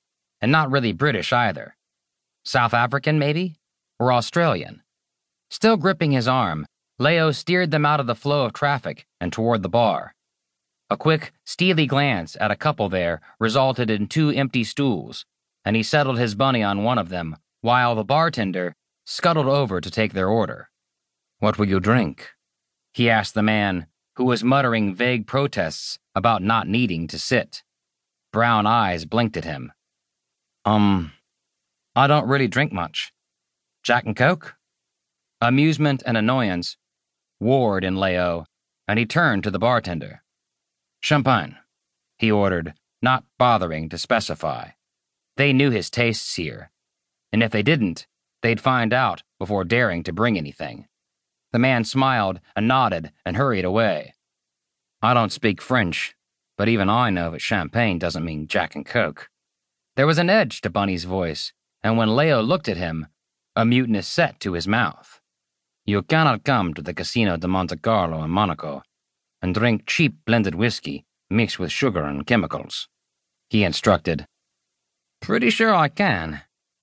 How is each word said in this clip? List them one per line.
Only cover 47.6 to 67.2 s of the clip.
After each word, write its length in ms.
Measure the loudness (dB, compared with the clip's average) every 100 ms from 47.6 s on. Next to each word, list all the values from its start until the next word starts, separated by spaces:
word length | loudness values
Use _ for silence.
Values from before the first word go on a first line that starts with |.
didn't, 440 | 2 2 0 -4 -14 _ _ _
they'd 180 | -2 0
find 320 | 0 0 0
out 300 | 2 0 -2 _ _
before 260 | -4 -2
daring 380 | 0 2 2 -2
to 100 | -6
bring 240 | -2 0 0
anything. 520 | -4 -10 -12 -12 -20 _ _ _ _ _ _
The 60 | 0
man 260 | 2 2
smiled 560 | 0 0 0 2 0 -4 -8
and 140 | -2 0
nodded 440 | 2 2 -2 -6 -10
and 120 | -6 -2
hurried 280 | 0 0
away. 500 | 0 2 0 0 -6 _ _ _ _ _ _ _ _ _
"I 120 | 2
don't 180 | 2 2
speak 300 | 0 -2 -2
French, 520 | 0 0 0 -2 -8 -12 _ _ _ -2
but 100 | 0
even 220 | 2 2
I 180 | 2 2
know 220 | 0 -4
that 100 | -6
champagne 580 | -4 -2 -2 0 0 0
doesn't 260 | -4 -4
mean 220 | -6 -8 -4
Jack 300 | -4 -4 -8
and 80 |
Coke." 460 | -4 -2 -2 -6 -20 _ _ _ _ _ _ 0
There 100 | 0
was 120 | 2
an 120 | 2
edge 300 | 2 0 -4
to 100 | -4
Bunny's 340 | -2 -2 -4
voice, 500 | -4 -4 -4 -6 -12 -16 _ _
and 140 | 0 2
when 180 | 2
Leo 280 | 2 2 2
looked 260 | 0 -2 -2
at 80 | -4
him, 320 | -4 -6 -10 _ _ _ _ 0
a 80 |
muteness 420 | 2 2 2 -2 -2
set 320 | 0 0 -2
to 120 | -6
his 160 | -4 0
mouth. 520 | 0 0 -4 -20 -20 _ _ _ _ _ _ -2
"You 160 | -2
cannot 420 | 2 4 4 2
come 280 | 0 0 0
to 80 | -4
the 120 | -8
Casino 420 | -8 -4 0